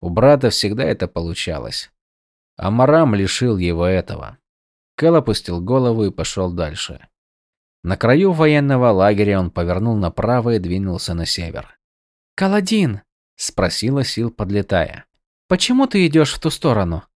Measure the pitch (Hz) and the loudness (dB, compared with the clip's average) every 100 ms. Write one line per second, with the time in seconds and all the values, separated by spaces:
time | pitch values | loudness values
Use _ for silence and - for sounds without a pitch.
0 | 90 85 127 143 127 - 104 107 151 - | -4 2 4 4 4 0 -4 -2 -4 -2
1 | 101 - 85 82 - 78 58 - - _ | -4 -6 -8 -8 -6 -8 -8 -12 -14 _
2 | _ _ _ _ _ _ 95 110 131 156 | _ _ _ _ _ _ -2 2 4 6
3 | 156 104 95 - 127 104 87 85 87 92 | 4 2 0 0 0 0 0 0 2 0
4 | - - 69 - _ _ _ _ _ - | -2 -10 -14 -18 _ _ _ _ _ 0
5 | 160 165 123 104 - 87 87 131 123 113 | 4 4 2 -4 -4 -6 0 0 2 0
6 | 104 - 82 - 92 87 80 78 - 73 | -2 -2 -8 -4 -4 -4 -6 -6 -12 -12
7 | _ _ _ _ _ _ _ _ 85 95 | _ _ _ _ _ _ _ _ -6 -2
8 | 113 139 196 165 156 147 143 135 123 98 | 2 4 4 2 2 4 2 2 4 4
9 | 98 104 104 98 90 - 87 90 113 110 | 4 4 2 2 0 -2 -2 -2 0 0
10 | 101 - 104 123 117 113 90 90 98 85 | -2 -2 0 0 0 -2 -2 -4 -4 -4
11 | - 85 82 - 85 - - _ _ _ | -6 -6 -4 -6 -8 -10 -14 _ _ _
12 | _ _ _ - 190 202 190 220 170 104 | _ _ _ -4 0 0 0 0 0 -2
13 | _ _ _ _ - - 92 - 110 139 | _ _ _ _ -8 -2 -2 -2 -2 -2
14 | 131 - 117 - 98 101 98 95 80 - | -2 -2 -6 -4 -4 -2 0 0 -2 -6
15 | - _ _ _ _ 180 - 247 269 208 | -20 _ _ _ _ -2 2 2 2 2
16 | 175 151 147 - 160 - 165 110 92 82 | 4 4 2 0 -6 -2 0 0 0 -4
17 | - | -8